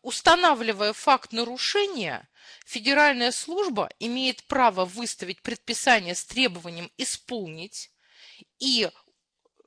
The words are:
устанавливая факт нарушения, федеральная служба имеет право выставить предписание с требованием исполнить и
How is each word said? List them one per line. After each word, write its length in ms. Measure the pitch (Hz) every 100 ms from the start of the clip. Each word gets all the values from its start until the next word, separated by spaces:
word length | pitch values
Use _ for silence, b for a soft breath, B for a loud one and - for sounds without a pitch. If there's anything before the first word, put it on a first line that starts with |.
устанавливая 880 | 247 - 359 349 349 247 226 196 208
факт 400 | 220 - 262 -
нарушения, 960 | 226 233 254 - 415 403 311 165 120 - B B B -
федеральная 640 | 240 226 285 294 247 240
служба 580 | - - 359 381 208 160 -
имеет 440 | 226 254 262 -
право 400 | - 277 240 185
выставить 580 | 180 202 240 - 185 -
предписание 720 | - 233 - 233 269 220 175
с 120 | 180 -
требованием 640 | 240 254 175 170 170 170 -
исполнить 920 | 254 - - 240 170 160 185 - - _ B B B B B -
и 300 | 269 240 180 - _ _ _ _ _ _